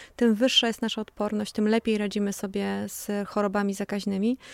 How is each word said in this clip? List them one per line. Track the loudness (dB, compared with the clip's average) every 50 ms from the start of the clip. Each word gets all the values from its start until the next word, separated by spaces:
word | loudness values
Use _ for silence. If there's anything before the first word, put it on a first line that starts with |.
| -20 -20 -2
tym | 2 4 4 4
wyższa | 4 4 4 4 4 2 2
jest | 0 -2
nasza | -2 -4 -4 -4
odporność, | -8 -8 -6 -4 -2 -2 -2 -2 -4 -4
tym | -2 0 2 4
lepiej | 4 4 4 2 2 2
radzimy | 0 -2 -2 -2 -2 -2 -2
sobie | -4 -6 -4 -4 -2 -2 -2 -2 -4 -4 -6
z | -8 -10 -6 -4 -4 -4 -4 -2
chorobami | -2 0 0 0 0 0 0 0 -2
zakaźnymi, | -4 -4 -4 -4 -4 -2 -2 -2 0 0 0 0 -2 -6 -14